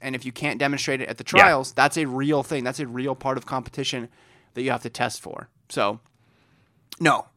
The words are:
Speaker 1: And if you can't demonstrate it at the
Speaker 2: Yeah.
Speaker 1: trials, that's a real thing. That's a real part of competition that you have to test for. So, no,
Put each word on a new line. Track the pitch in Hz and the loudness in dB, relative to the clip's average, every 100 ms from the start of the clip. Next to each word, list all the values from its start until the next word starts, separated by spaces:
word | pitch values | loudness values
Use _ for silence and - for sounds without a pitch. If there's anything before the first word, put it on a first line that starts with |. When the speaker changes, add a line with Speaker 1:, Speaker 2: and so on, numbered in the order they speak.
Speaker 1:
And | - | -8
if | 127 131 | -8 -8
you | |
can't | 117 143 117 | -6 -4 0
demonstrate | 139 143 - 135 | 0 0 -2 -2
it | 127 | -4
at | 123 | -8
the | |
Speaker 2:
Yeah. | 127 - | 2 8
Speaker 1:
trials, | 185 143 135 | 8 6 0
that's | - 143 165 | 2 2 4
a | 147 | -2
real | 127 139 147 | 0 2 2
thing. | 127 151 | 0 -2
That's | 123 123 | -4 -4
a | 135 | -6
real | 120 135 | -4 -4
part | 127 139 131 | -4 -2 -4
of | - | -4
competition | 131 117 - 135 131 117 - _ _ _ | -6 -6 -6 -6 -6 -8 -14 _ _ _
that | - | -6
you | 131 | -2
have | 123 | -2
to | 117 | -4
test | - 123 - | -4 -4 -4
for. | - - - _ _ | -12 -14 -16 _ _
So, | - 101 110 - _ _ _ _ _ _ _ _ - | -2 -2 -2 -10 _ _ _ _ _ _ _ _ 0
no, | 160 117 - | 2 2 0